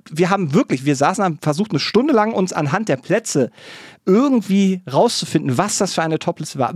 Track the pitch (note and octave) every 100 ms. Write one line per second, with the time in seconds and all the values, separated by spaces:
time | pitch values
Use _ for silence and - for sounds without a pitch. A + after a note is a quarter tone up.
0 | - D#3 F3 G3 E3 D#3+ C#4+ C#3+ C#3 C3+
1 | D3 F#3+ F#3+ D3 - D3 G#3 D3 - G#3
2 | C#4+ A#3 G#3+ - F#3+ - D3 F#3 G#3+ C3
3 | - G3+ - D3 A#2 - - - - -
4 | - G3 C#4+ B3+ F#3+ G3 F#3+ F#3 - C3
5 | A#3 - - E3 C#3+ B2 G3+ - F#3+ -
6 | D#3+ D#3 - E3+ D#3 C#3+ A#2+